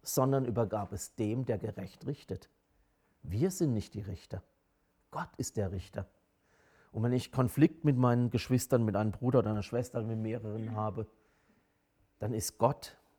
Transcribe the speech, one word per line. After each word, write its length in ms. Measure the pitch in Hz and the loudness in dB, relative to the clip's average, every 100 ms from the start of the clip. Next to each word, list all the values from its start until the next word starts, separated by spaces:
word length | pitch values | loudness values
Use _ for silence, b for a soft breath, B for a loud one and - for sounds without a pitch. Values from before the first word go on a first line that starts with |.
sondern 420 | - - 131 135 | -2 0 2 2
übergab 480 | 127 110 110 107 98 | 0 0 0 -2 -6
es 240 | 98 - - | -10 -12 -4
dem, 300 | 104 117 127 | -2 -2 -2
der 120 | 107 | -4
gerecht 480 | 110 - 92 - - | -4 -10 -12 -12 -10
richtet.“ 440 | 143 - - - _ _ _ _ _ _ _ | -10 -8 -12 -12 _ _ _ _ _ _ _
Wir 280 | - 98 180 | -6 -2 0
sind 220 | 185 160 | 0 0
nicht 200 | 110 - | 0 -4
die 80 | 104 | -10
Richter. 420 | 98 95 - 95 - _ _ _ _ _ _ | -10 -12 -10 -12 -12 _ _ _ _ _ _
Gott 180 | - - - | -10 -10 -8
ist 180 | 135 - | -6 -4
der 160 | 95 | -4
Richter. 360 | 95 - - 98 _ _ _ b b b b b | -4 -8 -10 -10 _ _ _ b b b b b
Und 120 | - | -2
wenn 100 | 117 | 0
ich 180 | 127 - | 0 -2
Konflikt 540 | - 123 - 160 - 151 | 2 2 6 4 6 2
mit 120 | 127 | 4
meinen 340 | 123 120 120 | 6 6 4
Geschwistern, 520 | 117 - 127 - 127 | 0 2 0 4 2
mit 140 | 110 98 | 4 2
einem 140 | 107 | 0
Bruder 280 | 101 123 127 | 0 2 4
oder 120 | 107 | 4
einer 120 | 107 | -2
Schwester, 380 | 101 117 123 123 | -2 -4 -4 -6
mit 160 | 110 113 | -4 -4
mehreren 560 | 110 117 110 107 110 110 | -4 -6 -6 -6 -6 -4
habe, 320 | 107 104 107 b b b b b b b _ _ _ _ | -4 -4 -10 b b b b b b b _ _ _ _
dann 140 | 104 | -6
ist 240 | 117 - - | -4 -6 2
Gott 400 | 120 143 - - _ | 2 2 -8 -20 _